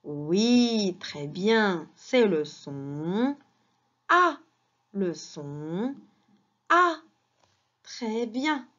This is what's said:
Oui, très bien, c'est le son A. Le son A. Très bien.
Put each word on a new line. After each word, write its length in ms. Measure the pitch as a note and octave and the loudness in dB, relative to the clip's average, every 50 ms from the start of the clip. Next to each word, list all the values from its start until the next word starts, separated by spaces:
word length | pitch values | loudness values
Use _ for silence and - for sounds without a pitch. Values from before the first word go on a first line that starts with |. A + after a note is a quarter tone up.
| _ | _
Oui, 920 | C#3+ D3 D3 D3 D3+ F3 G3+ A3 A#3+ B3 B3 A#3+ A#3 A3+ A3 G3+ F#3+ F3+ - | -10 -10 -8 -2 0 2 2 4 4 4 4 4 4 2 0 -2 -2 -4 -6
très 300 | - - - D3+ C#3+ D3+ | -14 -14 -10 -10 -10 -8
bien, 600 | D3 F3 F#3+ A3 A3+ A3+ G#3+ G3+ F3+ E3 D3 - _ | -8 -2 2 2 4 4 4 2 0 -4 -6 -12 _
c'est 320 | _ - - - B3+ A3+ | _ -8 0 4 4 4
le 180 | G3+ E3+ D3+ D3 | 4 4 0 -2
son 920 | D3+ - - - D3 C#3 C#3 C#3 C#3 C#3+ D3 D#3 E3+ F#3+ G#3+ B3 C#4 C#4+ - _ _ _ _ _ _ _ _ _ _ _ _ _ - | -4 -10 -16 -14 -12 -10 -10 -8 -8 -8 -6 -4 -2 -2 0 0 -2 -4 -8 _ _ _ _ _ _ _ _ _ _ _ _ _ 2
A. 280 | E4 F4 F4+ E4+ D4 - _ _ _ _ _ _ _ _ _ _ | 4 4 4 2 0 -4 _ _ _ _ _ _ _ _ _ _
Le 240 | - G3 F#3+ F3 D#3 | -6 -4 -4 -4 -4
son 800 | D3+ - - - E3 D3 C#3+ C#3+ D3 D3+ D#3 E3 F#3 A3+ C4+ C#4 - - _ _ _ _ _ _ _ _ _ _ _ _ _ | -8 -14 -16 -14 -12 -12 -10 -10 -10 -10 -8 -6 -4 -6 -6 -8 -10 -18 _ _ _ _ _ _ _ _ _ _ _ _ _
A. 280 | D#4+ F4 F4+ F4 D#4+ D#4 _ _ _ _ _ _ _ _ _ _ _ _ _ _ _ _ _ | 4 4 4 4 2 -4 _ _ _ _ _ _ _ _ _ _ _ _ _ _ _ _ _
Très 420 | - - - B3 A3 G#3+ A3+ A#3+ | -18 -12 -8 -6 -4 -2 -4 -4
bien. 400 | G#3+ G#3+ B3+ C4+ D#4 D4+ C4+ B3 _ _ | -4 -4 -4 -2 -2 -2 -2 -6 _ _